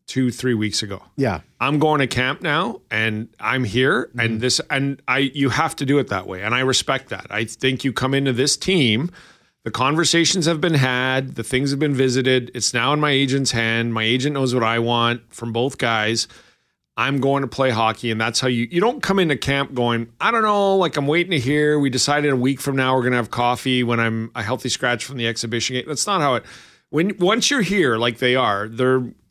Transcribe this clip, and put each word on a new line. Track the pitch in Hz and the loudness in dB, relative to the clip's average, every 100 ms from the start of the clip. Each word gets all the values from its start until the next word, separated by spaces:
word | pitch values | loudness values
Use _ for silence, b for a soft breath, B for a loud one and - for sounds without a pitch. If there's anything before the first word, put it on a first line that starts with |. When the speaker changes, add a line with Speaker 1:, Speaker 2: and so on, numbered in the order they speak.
| - | -6
Speaker 1:
two, | 131 127 | -2 0
three | 117 127 | 0 -2
weeks | 113 107 - | 0 0 -4
ago. | 104 95 - - | -6 -10 -12 -2
Speaker 2:
Yeah. | 131 80 - - | -2 -2 -8 -4
Speaker 1:
I'm | 127 147 | 0 2
going | 156 151 | 2 2
to | 131 | 0
camp | 123 127 147 | 0 -2 -2
now, | 160 147 202 - - | -2 -2 -2 -6 -6
and | 110 113 107 113 - | -2 -2 -2 -8 -8
I'm | 107 131 | -4 -2
here, | 120 113 135 185 - 120 | 0 2 2 0 -2 -2
and | 113 | -2
Speaker 2:
Mm-hmm. | 110 | 0
Speaker 1:
this, | 123 - - | 0 0 -2
and | 139 139 139 - | -2 -2 -4 -2
I, | 131 | 0
you | 139 143 139 | 0 0 0
have | 110 160 - | 2 -2 -2
to | 135 | 0
do | 143 | 2
it | 127 | 2
that | 98 92 | -4 -6
way, | 92 | -6
and | 101 | -2
I | 123 | 0
respect | 131 127 - 135 - | 2 0 0 -4 -4
that. | 95 - | -12 -8
I | 104 | -6
think | 113 - 131 127 | -6 -2 -2 0
you | 139 | -2
come | - 131 | -2 0
into | 135 139 | 0 0
this | 120 139 - | 0 0 0
team, | - 185 123 107 170 B B B B B | 0 2 4 2 0 B B B B B
the | 113 | -8
conversations | - 131 156 - 170 160 190 156 | -2 0 2 2 2 2 2 0
have | 160 | 0
been | 175 | 2
had, | 151 131 127 131 131 135 | 2 2 0 0 -2 -4
the | - | -8
things | 110 127 139 | -4 -2 0
have | 139 | 0
been | 147 | 0
visited. | 131 131 123 127 127 117 | 2 2 2 2 2 0
It's | 123 - | -4 -2
now | 120 123 | 0 0
in | 151 | 2
my | 151 | 2
agent's | 139 135 139 131 | 2 2 0 0
hand. | 117 113 113 117 | 0 0 0 0
My | 113 | -2
agent | 110 127 139 | 0 0 0
knows | 143 131 | 0 0
what | 123 | 0
I | 113 117 | 0 0
want | 117 120 117 120 - | 0 2 0 -2 -8
from | - 117 | -12 -6
both | 113 131 - | -2 -2 -2
guys. | 123 110 107 113 - b b b b b _ - | -2 0 0 -2 -4 b b b b b _ -4
I'm | 127 139 | -2 0
going | 135 139 | 0 0
to | 131 | -2
play | - 131 | 0 0
hockey, | 113 110 110 120 | 2 0 0 -4
and | 113 | -2
that's | 113 - | -2 0
how | 131 | 0
you, | 120 117 | 0 -2
you | 175 | 0
don't | 220 285 | 0 0
come | - 196 | -2 0
into | 170 135 | 2 0
camp | - 139 139 | -2 -2 -2
going, | 123 120 117 117 - | -2 0 0 -4 -4
"I | 190 | 0
don't | 233 | 2
know, | 214 202 196 190 | 2 2 2 2
like, | 170 151 | 2 0
I'm | 139 | 0
waiting | 165 180 | 0 0
to | 160 | 0
hear. | 120 147 151 151 | 0 2 2 2
We | 139 | 2
decided | 123 - 147 147 | 0 0 2 2
a | 131 | 2
week | 127 135 | 2 0
from | 143 135 | -2 0
now | 131 131 | 2 2
we're | |
gonna | 127 123 | 2 0
have | 110 | -2
coffee | - 120 123 131 127 | 0 0 0 0 0
when | 120 117 | 2 2
I'm | 113 113 113 | 0 -2 -6
a | 123 | -6
healthy | 107 123 123 | -4 -4 -4
scratch | - 123 120 | -2 -2 -2
from | - 135 | -4 -4
the | 113 | -4
exhibition | 110 113 117 - 127 | -4 -4 -2 -2 -4
game." | 151 | -6
That's | 143 208 | -6 -2
not | 190 | 0
how | 143 | 2
it, | 120 - B B B B | 0 -2 B B B B
when, | 147 185 202 | 0 0 2
once | 180 233 - | 2 2 2
you're | 285 | 0
here, | 185 202 143 113 | 0 2 2 2
like | 120 113 | 0 0
they | 123 131 | 2 2
are, | 117 101 107 | 2 0 -4
they're | 117 127 131 123 - _ | 0 2 2 0 -10 _